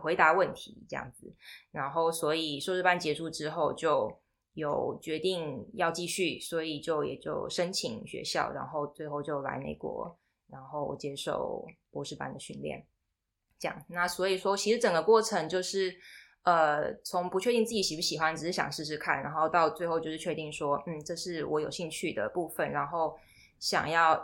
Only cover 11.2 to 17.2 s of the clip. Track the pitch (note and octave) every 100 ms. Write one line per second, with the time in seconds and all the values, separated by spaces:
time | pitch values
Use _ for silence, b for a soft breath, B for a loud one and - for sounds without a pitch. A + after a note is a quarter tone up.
11.2 | - - - - - - _ C#3+ C#3+ D3
12.2 | C#3 C3 - C#3 D3 C3+ - _ _ _
13.2 | _ _ _ _ E3 - - F3 F3+ -
14.2 | F#3 F#3+ F#3+ G3+ G#3 A#3+ A#3+ E3 D#3+ A3
15.2 | G#3+ G3 D#3+ F#3 F3+ G3 F#3 F3+ B B
16.2 | B B - E3+ D#3 D3 D3+ - - F#3